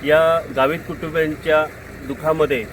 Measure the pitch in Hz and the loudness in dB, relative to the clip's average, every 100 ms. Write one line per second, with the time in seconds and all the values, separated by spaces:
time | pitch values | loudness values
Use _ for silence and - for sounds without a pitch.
0 | 139 156 160 165 156 127 135 165 - 160 | 4 4 6 2 -2 0 2 0 -6 -8
1 | 165 160 156 151 165 156 151 - - - | -4 -2 -2 -2 2 2 2 -6 -18 -16
2 | - 135 156 160 147 131 104 | -10 -4 -2 2 2 0 -4